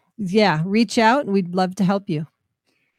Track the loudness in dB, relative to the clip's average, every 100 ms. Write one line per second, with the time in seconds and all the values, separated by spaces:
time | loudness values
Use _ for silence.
0 | _ -12 -2 2 2 0 0 0 0 2
1 | 2 2 0 -2 -2 -2 -4 -2 0 0
2 | -4 -8 -8 _ _ _ _ _ _